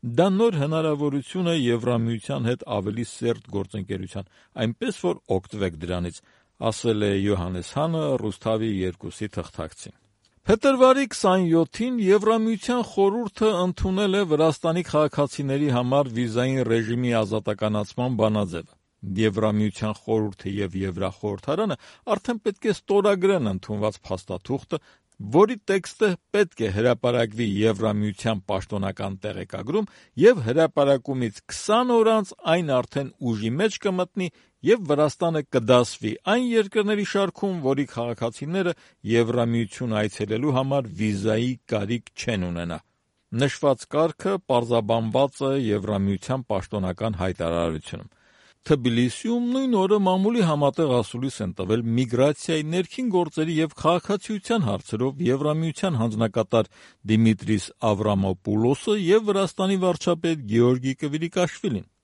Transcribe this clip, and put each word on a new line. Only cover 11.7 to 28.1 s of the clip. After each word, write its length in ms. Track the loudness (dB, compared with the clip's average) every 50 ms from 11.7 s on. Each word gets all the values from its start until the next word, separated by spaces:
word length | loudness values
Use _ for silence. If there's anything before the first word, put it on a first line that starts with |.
| _ -6 -4 -4 -2 0
Եվրամիության 840 | 2 4 4 4 4 2 2 2 2 0 -2 -4 -2 -2 -2 -2 -2 -4
խորհուրդը 640 | 0 2 2 2 2 0 -6 -6 _ 0 0 2 2
ընդունել 600 | 2 0 -2 -2 -2 -2 -2 0 0 0 0 2
է 60 | 0 0
Վրաստանի 600 | 2 2 4 4 2 2 2 -2 -2 -2 -2 -4
քաղաքացիների 840 | 0 2 2 2 2 2 0 -2 -2 -2 -6 -4 -2 0 0 0 2
համար 400 | 2 0 0 2 2 2 0 0
վիզային 520 | -2 -4 -2 -2 0 0 0 0 0 0 0
ռեժիմի 480 | 2 2 0 0 0 -2 -2 0 0 2
ազատականացման 1000 | 0 0 0 -2 -4 -2 -4 -4 -2 -2 -2 -2 -2 -4 -4 -6 -4 -4 -2 0
բանաձևը։ 640 | 2 2 2 2 2 -2 -2 -4 -8 -10 _ _ _ _ _ _ _ -10
Եվրամիության 880 | -6 -2 2 2 2 2 2 0 2 2 2 0 0 -2 -2 -4 -4 -4
խորհուրդը 560 | -6 _ -2 0 0 0 -2 -6 _ -8 -8
և 240 | -4 -4 -4 -4 -4
Եվրախորհրդարանը 1000 | -4 -4 -4 -4 -4 -4 -6 -6 -6 -6 -6 -6 -6 -4 -4 -2 -2 -2 -4 -4 -8 -10 -20 -20 _ _ -4
արդեն 340 | -4 -2 _ -4 -6 -4
պետք 240 | _ -6 -6 _ -2
է 80 | -2 -2
ստորագրեն 760 | -2 _ 0 2 4 4 4 2 4 2 2 2 2 0 -2
ընդունված 460 | -4 -4 -6 -6 -6 -2 -2 -4 -4 -4
փաստաթուղթը, 840 | _ -8 -8 -8 -6 _ -10 -10 _ -6 -6 -6 -6 _ -8 -8 _ _ _ _ _ _ _ _
որի 360 | -12 2 6 6 6 6 4 -6
տեքստը 500 | _ -2 -2 -2 -2 -4 -4 0 0 0 0 -2 _ _
պետք 340 | _ 0 0 0 _ -4
է 80 | -2 -2
հրապարակվի 760 | 0 2 2 2 2 2 2 0 2 2 0 -2 -2 -2 -2 0
Եվրամիության 960 | 0 2 2 2 2 2 0 0 0 0 -2 -4